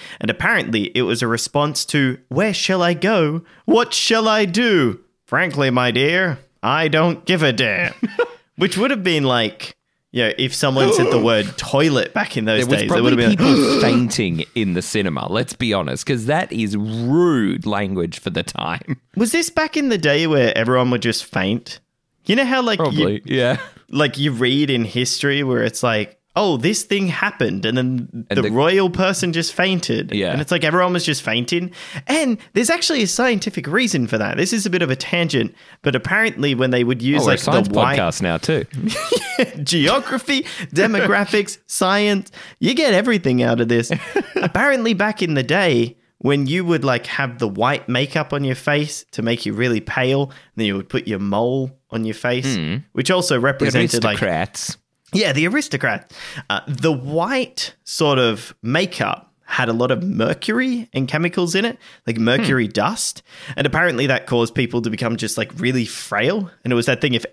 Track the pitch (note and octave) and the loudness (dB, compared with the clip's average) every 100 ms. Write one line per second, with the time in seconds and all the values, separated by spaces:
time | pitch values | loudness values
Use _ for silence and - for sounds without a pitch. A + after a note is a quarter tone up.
0 | - - G#2+ - G3 A3 A#2+ A2 G2+ - | -12 -6 -6 -2 0 0 0 -2 -2 0
1 | A#2+ A#2 A#2+ A#2 - C#3+ D3 C#3 - D3 | 0 0 -2 -2 -2 -2 -2 -2 -2 0
2 | C3+ B2+ _ C3 G#3+ F3+ - F#3 F3 F3 | 0 -2 _ -2 0 0 0 2 2 2
3 | F#3+ G#3+ D3+ D#3+ - - - A3+ A#3 - | 2 2 2 -2 -6 -8 2 2 2 0
4 | - A3+ A3 G#3+ G3+ F#3 A#3+ F#3 B2 F#2+ | 0 2 4 2 2 2 2 4 2 -2
5 | _ _ _ B2 E3+ C#3 C3+ B2 B2 A#2+ | _ _ _ 0 0 0 2 2 2 2
6 | C#3 F3+ F#3 C3+ - _ A2 D3 D#3+ D#3 | 2 2 0 -2 -10 _ -2 0 2 2
7 | E3+ E3 - F3+ D3+ A2+ A#2+ G2+ F3 - | 2 0 0 2 2 2 0 0 -2 -2
8 | G#3+ - A#3+ - _ - F#3 F#3 A#3 C4 | -4 -2 -4 -6 _ -2 -2 2 0 0
9 | F3+ D#3+ C3+ B2 A2 - - - _ _ | 0 2 2 2 0 -4 -14 -18 _ _
10 | _ A#2+ A2 - C3 - C#3+ C3 C3 F3+ | _ -2 -2 0 -4 -2 0 2 2 4
11 | - A#2+ A2+ A2 G2+ - - C#3 D#3+ C3 | 2 2 4 2 0 -6 -2 2 2 2
12 | - - G#3 C3 A2 A2 B2 A2+ G#2+ G#2+ | 0 -2 -4 -2 0 0 2 0 2 2
13 | B2 A#2+ G#3+ F3+ - C#3 C#3 - G#3+ B2+ | 4 4 4 4 4 4 4 2 2 4
14 | A#2+ - G2 E2 - A#2 G2+ F2 - G#2+ | 2 0 0 -2 -4 -2 0 0 -2 -2
15 | G2 C#2 - G#2+ B2+ - A#2+ G2 D2+ B1+ | -2 -4 -4 -2 -4 -4 -2 0 -2 -4
16 | - B2+ A2+ D#3 - A2+ G#2+ G#2 G#2+ A2+ | -2 -2 0 -2 -2 -2 -2 -2 -4 -4
17 | A#2+ D#3 F3 C3+ G2 F2 F#2+ G2+ G2 F#2+ | 0 4 4 2 0 -2 -4 -4 -2 -2
18 | E2+ - - F2 F2 - D#2+ E2+ - B2+ | -4 -6 -6 -6 -6 -6 -6 -6 -6 -10
19 | _ - A3+ D#4+ E4+ - D#4 D#4 C#4 G#3 | _ -2 0 0 0 -2 -2 0 0 0
20 | D3+ C#3+ E3 D3 A#2 - A2+ B2+ B2 B2 | 2 2 2 4 2 2 2 2 2 0
21 | A#2 G#2+ - - F#2+ A#2 - - _ _ | 0 -2 -4 -4 -2 -2 -6 -16 _ _
22 | _ _ - A3+ B3+ C4 A#3+ G3+ D#3 D3+ | _ _ 0 2 2 2 0 0 0 2
23 | E3 G#3 - C3 B2 C3 - - _ C3 | 0 0 -2 0 2 0 -6 -18 _ -2
24 | D3 C3 D3 A#2 B2+ C#3 D3 B2 A2 B2 | 0 0 -2 0 0 2 2 0 -2 -2
25 | B2 - C#3 C#3 C3+ B2 A#2 - B2 G#2+ | -2 -2 -2 0 0 0 -2 -2 -2 0
26 | G#2 - _ E3+ G3+ C#3 D#3 G#3+ - G3+ | -4 -10 _ -2 0 2 0 -2 -2 -2
27 | F#3 C#3+ G3+ - A2 G2 A2 B2+ B2+ B2+ | 0 0 -2 0 -2 -2 -2 0 0 -2
28 | A#2+ A#2 A2 G2+ A2 A#2 D#3 F#3+ F#3 F#3 | -6 -10 -4 0 2 2 2 4 2 2
29 | F#3 F#3 F3+ E3 D#3+ - F#3 F#3 - B2 | 0 0 -2 -2 -2 0 0 0 0 -2
30 | - G#2 F#2 C3+ D3+ E3+ D#3 F3 F3+ F3+ | -2 -2 0 -2 -2 0 2 2 2 0
31 | E3+ C#3 - A2+ A#2+ F3 F3 - - D3+ | -2 -2 -2 -2 0 -2 -4 -8 -14 -10
32 | - D4+ C#4 G#3+ - G3+ A#3+ E4+ - D4 | -2 0 0 -2 -2 0 0 0 0 0
33 | G3 - B3 G#3+ G3+ D#3 C#3 G3 A#3+ D#3 | 0 2 2 0 -2 -6 -2 0 2 2
34 | A2+ A2 G2+ A2 F#3 A3+ G3 F3 D#3+ C3 | 0 0 0 0 0 0 0 0 0 -2
35 | - F3 E3 C3+ A2 - - - C#3 C3 | -2 0 0 0 -2 -4 -20 -6 -2 -2
36 | - G3+ A3 - C#3+ B2 B2+ B2 A#2+ B2 | 0 0 0 0 0 2 2 2 2 0
37 | B2+ D3 F3 B2+ - E3+ G2 G#2 B2 C#3 | 0 2 4 2 2 2 2 2 2 2
38 | F2 - F2+ D#2+ - D#3 - C3+ G#3+ D5 | 0 0 0 0 0 -2 -2 -4 -4 -4
39 | - B4 G5+ F5+ B3+ - - E3+ D3+ C4 | -2 -2 0 -2 -2 -2 -2 2 2 2
40 | - C4 - C4+ - - E3+ D3+ G#3+ G3+ | 0 -4 -2 -2 -2 -8 -4 0 2 2
41 | F3+ G3+ G3+ G#3+ G3 - - - F#3 G3+ | 2 2 2 0 -2 -6 -8 -2 2 2
42 | G#3 G3 - - - - - C4 C#4+ F#3+ | 2 0 -4 -14 -20 -4 0 2 4 4
43 | A#3 G#3+ C#3 B2 A#2+ A#2 A#2 A#2 A#2 - | 2 2 2 2 2 2 2 2 2 -4
44 | - - - F#4 E3+ F#3 C#4+ C4 A3+ F#3+ | -4 -4 -4 -2 -2 0 2 2 0 0
45 | G#3 G#3 F3 D3 B2 E3+ F3+ A#2+ A#2 - | 0 0 0 0 0 2 2 2 0 -4
46 | _ _ C3+ C#3+ C3+ F3 F3 D#3+ C3+ A#2+ | _ _ 0 0 0 0 0 0 2 -2
47 | - - C3+ A#2+ A2+ G2 A#2+ C#3+ - B2 | -2 -4 -4 -2 -4 0 0 0 -2 -2
48 | C#3 D#3+ D3 C#3+ C#3 C3 - D3 D3+ - | -2 -2 -4 -2 -2 -2 -2 0 -2 -6
49 | - - A2+ A#2 - G#2 B2 A2 - - | -12 -6 -2 -2 -2 -2 0 0 -2 -2
50 | B2+ C3+ C#3 - - - G#2+ G2 - F3 | 0 0 -2 -6 -14 -4 -2 -2 -4 -4
51 | E3+ G2 G2+ G2+ A#2+ C3+ C3 C3+ _ A2+ | -4 -4 -2 0 0 0 -4 -8 _ -6
52 | A2 G#2 B2 B2 C3 A2 D#2 G#2+ - B2 | -6 -4 -4 -2 -2 -2 -4 -6 -6 -4
53 | C3 F3+ F3+ C3 C3 C3+ C#3+ B2 A#2 A#2+ | 0 0 2 2 0 0 0 2 2 2
54 | A2+ G2+ G2+ D#2+ F#2 - - - _ _ | 0 0 -2 -2 -4 -6 -10 -12 _ _
55 | _ F#3+ G3 C3+ E3 C#4 C#4+ C3+ C3 G2+ | _ 0 0 2 0 0 -2 -2 -2 -2
56 | - - - - - G2+ - C3+ D#3+ C#3 | -8 -18 -16 -14 -6 -6 -4 -2 0 0
57 | C3+ D#3+ F#3 C4 - - - - - - | -2 -2 -2 -2 -4 -6 -10 -12 -12 -2
58 | D3+ C3+ A#2+ G#2+ - - A2+ D3+ F#3+ - | 2 4 2 0 -6 -10 -2 -2 -2 -2
59 | G#2+ - - _ - - A#2+ A2+ B2+ C3 | -4 -4 -10 _ -8 -2 0 0 0 0
60 | F#3 C#3+ A2+ D#3 - A3+ C4 A#3+ A3+ E3+ | -2 -2 -2 -2 -2 -2 -2 -4 -6 -4
61 | C3 D#3 F3 F3+ F3 F#3+ A3+ A#3+ - - | -4 -2 -2 0 0 0 -2 -4 -14 -10
62 | - A2+ A2+ B2+ A3+ C3 G#2+ - A#2+ A3+ | -6 0 2 2 2 2 0 0 -2 -2
63 | - - - - - C3+ C#3+ D#3 F3 C3 | -6 -8 -16 -20 -10 -2 0 2 2 2
64 | C#3 B2 - A#2+ A#2 - A#2+ A#2+ A2 G#2+ | 0 0 0 2 2 0 -2 -2 -4 -4
65 | A#2 A#2 A2+ - A2 D3+ B2 C3 A2 - | -4 -2 -4 -4 -6 -4 -2 0 -2 -6
66 | - G2+ B2 G#3 F#3 - A#2+ A#2+ A#2+ B2 | -6 -2 0 0 -4 -8 -2 0 2 0
67 | D3 A#2 - | 0 -2 -2